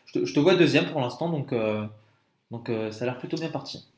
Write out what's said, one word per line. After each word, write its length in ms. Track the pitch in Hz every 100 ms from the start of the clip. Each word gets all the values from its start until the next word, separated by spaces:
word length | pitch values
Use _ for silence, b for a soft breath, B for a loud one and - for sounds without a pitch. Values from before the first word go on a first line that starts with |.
Je 160 | _ 139
te, 60 | -
je 80 |
te 60 | 151
vois 160 | 165 175
deuxième 340 | 147 143 170
pour 100 | 151
l'instant, 300 | 123 - 165
donc, 240 | 151 -
euh, 320 | 117 107 107 107 - _ _ _ _ -
donc, 180 | 117 120
euh, 220 | 113 110
ça 140 | 107
a 20 | 123
l'air 100 | 123
plutôt 220 | - 156
bien 100 | 160
parti. 380 | 139 - - -